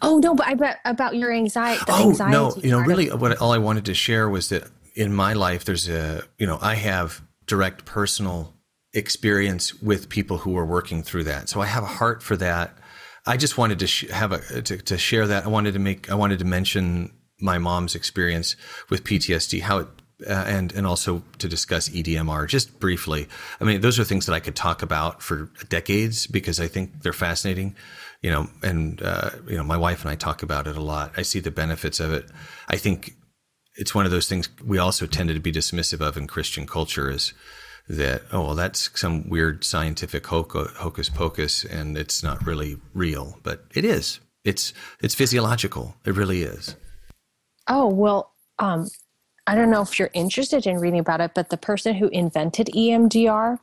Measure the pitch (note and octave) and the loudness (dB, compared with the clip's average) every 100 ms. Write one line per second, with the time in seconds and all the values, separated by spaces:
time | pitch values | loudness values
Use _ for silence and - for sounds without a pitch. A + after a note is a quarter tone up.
0 | D4+ D#4 E4 C#4+ D4 C4 C#4 - B3 A#3+ | 4 6 6 4 4 2 0 0 -2 0
1 | C4 A#3+ A#3+ A#3 A3 A#3 A#3 A3+ - F#3+ | 0 0 0 0 0 0 0 0 2 6
2 | G#3+ E3 G3 C#3 C3+ - C3 B2 B2 F3+ | 8 6 6 4 4 2 2 4 6 4
3 | D3+ A#2+ A#2+ A#2 A#2 A#2 G#2+ G#2+ G2+ F#2+ | 2 2 2 2 4 4 4 2 0 0
4 | - A2+ G#2+ G2 - F#2 - - - - | 2 2 2 2 0 -2 -4 -12 -12 -2
5 | G#2+ G2+ G2 G#2+ F#2 F2 - F2 E2+ E2 | 0 4 2 4 2 0 0 -2 0 -2
6 | D#2 D#2+ - - G2+ D#2 G#2 A2 G2+ F#2 | -2 -4 -8 -4 -2 0 0 0 0 0
7 | E2+ - D2+ _ - G2+ F#2+ - - G#2+ | -2 -6 -16 _ -2 0 2 -2 -6 -2
8 | G2+ - G2 F2 E2 - _ _ _ A2 | 0 0 -2 -4 -6 -12 _ _ _ -4
9 | G2+ - G#2+ G2+ G2+ F2+ - - G#2+ G2 | -2 0 2 4 2 0 -4 -4 0 0
10 | - - F#2+ F2+ F#2+ F2+ E2 F2 - E2 | 0 -4 -2 -2 -2 -2 0 0 -2 -4
11 | D#2 F2+ D#2 C#2 - G#2+ G#2+ A#2+ G2 - | -4 -4 -2 -4 -4 -4 -2 -2 -4 0
12 | A#2 A2+ - G2 F#2 E2+ E2+ - - - | 0 0 -2 0 2 0 -2 -8 -20 -20
13 | - - - B2+ C#3+ - A#2 F#2 F#2 - | -20 -8 -2 0 0 2 2 2 0 -2
14 | - - G#2+ F#2 - B1 A#2 F2+ - F2+ | -4 -2 -2 -2 -4 -8 -6 -6 -4 -2
15 | - A2+ G#2 G2+ G2+ G#2+ G#2 G2 G2 F#2+ | 2 2 2 0 0 0 0 0 -2 -2
16 | - G2+ G2+ F#2+ F2+ F2+ F#2+ G2+ F2+ F2 | -2 0 2 2 2 0 2 2 0 0
17 | F2 - _ _ F#2+ F2+ F2 F2 F2+ E2+ | -4 -10 _ _ 0 0 0 0 -2 -4
18 | - - F2 E2+ E2 - - - - F#2 | -4 0 0 0 -2 -6 -12 -18 -4 -4
19 | - G2 - E2 - F2+ F#2+ G2 - - | 0 0 2 0 0 -2 0 -2 -2 -10
20 | _ _ - G2 F#2+ G2+ F2+ G2+ G2 F2 | _ _ -4 -2 0 0 0 0 0 0
21 | - F2 - - F2+ E2 - E2+ D#2 E2+ | 0 -4 -6 -8 -6 -4 -2 -2 -2 -4
22 | E2 D#2+ D#2+ D2+ D2+ C3+ - - F#2 F2 | -2 0 0 -2 0 0 -2 -2 0 0
23 | - D2+ D2 - - - G#2+ G2+ A2+ A#2 | -2 -4 -6 -12 -16 -2 0 4 4 2
24 | G#2+ G2 F#2 E2+ E2 D2+ F2 E2 E2+ D2+ | 2 0 0 -2 -4 -4 -2 -2 -2 -2
25 | D#2+ - - D#2 D#2 - - E2+ - G2+ | -2 -4 -6 -6 -6 -14 -6 -4 0 0
26 | A2+ A2+ - A2+ - E2+ E2 G2 F#2 - | 2 -2 -2 -2 -2 -2 -2 -4 -6 -4
27 | - - F2 F2 G2+ F#2 G2 - - - | -4 -2 -2 -2 -2 -2 -4 -8 -16 -18
28 | - - - D2+ - - - E2 D#2+ E2 | -20 -6 0 0 -2 -4 -2 0 -2 -4
29 | - G1+ - - - E2 D2 E2+ E2+ F2 | -4 -2 -4 -6 -6 -4 0 2 2 0
30 | D2 D2+ - D#2 D#2+ D2 D2+ D2+ D2+ D2+ | -4 -4 -4 -6 -4 -4 -4 -6 -4 -4
31 | D2 - F2+ G2 E2+ D#2+ D#2+ D#2+ D#2 - | -6 -6 -4 -4 -4 -2 -2 -2 -4 -2
32 | D#2+ D#2 - - - - - - G#2+ F2+ | -2 -2 -6 -16 -20 -12 -4 -2 0 -2
33 | - - _ _ _ _ _ - G#2 G#2 | -4 -20 _ _ _ _ _ -10 -2 2
34 | F#2+ F2 - F#2 E2+ - - F#2+ F2+ - | 2 2 0 -2 -4 -8 -2 2 2 0
35 | E2 - E2+ D#2+ D#2+ D#2 - F2 D#2+ D#2 | -2 0 0 0 -2 -2 -2 -2 -4 -2
36 | D2+ C#2+ D2 - D2 - C#2 E2 D2+ - | -4 -4 -6 -6 -6 -6 -6 -4 -4 -2
37 | C#2 C#2 - - - - - - - D2+ | -2 -2 -4 -6 -16 -20 -20 -18 -8 -2
38 | C#2 B1+ - F#2+ D2 D2+ F2+ - - - | -2 -2 -4 -2 -2 0 -2 -2 -4 -2
39 | F2 E2 E2+ E2 D#2+ D#2 - E2 D#2+ D#2 | -2 -2 -2 0 0 0 -2 -2 -2 -4
40 | - C#2+ - E2 D#2+ D2+ D2+ - E2+ - | -6 -6 -2 -2 -2 -4 -6 -6 -8 -6
41 | C#2+ - E2+ - D2+ - - E2 D2+ D2+ | -4 -2 -2 -2 -2 -2 -4 -6 -6 -6
42 | D2+ - D#2+ C#2+ - D#2+ D2+ D2 - F#2 | -4 -4 -2 -2 -2 -2 -4 -8 -8 -2
43 | F2 C#2+ C#2 - - - - - A3 E3 | -2 -2 -6 -10 -10 -10 -6 0 2 2
44 | - - _ _ G#2+ G2 - - - - | 0 -6 _ _ -2 -2 -4 -8 -18 -4
45 | - - C3 B2 A2 A#2 - C2+ A#1 - | -2 2 2 2 2 0 -2 -4 -8 -6
46 | - F#2+ G2 F2+ D2 - - - - - | -4 0 0 0 -2 -6 -12 -14 -16 -18
47 | - - _ _ _ _ - C4+ A#3+ F#3+ | -20 -20 _ _ _ _ 0 2 4 4
48 | G#3 G3+ - _ _ - G3 E3 F#3+ - | 4 2 -2 _ _ -2 0 0 -2 -8
49 | _ _ _ _ - G#3 A#3 G#3+ G3+ - | _ _ _ _ 0 4 6 6 2 0
50 | F#3+ F3 F3+ - C4+ C#4+ G#3+ F3+ F3 E3+ | 0 0 0 0 2 2 2 2 2 2
51 | E3 E3 E3+ - E3+ E3+ - G3+ A3+ G3 | 2 2 0 0 -2 -2 -2 0 0 2
52 | G#3 F3 E3+ D#3 D#3+ - A3 - A3+ A#3 | 2 2 0 2 0 0 0 4 4 6
53 | A3+ A3+ A3+ G#3+ A3+ B3 | 6 6 6 4 2 -2